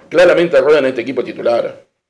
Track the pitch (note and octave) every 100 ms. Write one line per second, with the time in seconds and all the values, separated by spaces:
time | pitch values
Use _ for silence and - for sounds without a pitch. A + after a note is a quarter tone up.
0 | _ D#3+ F3+ D3+ F3 C3+ C3+ D#3 C3 B2
1 | B2+ B2 A2+ - A#2 A#2 - - _ _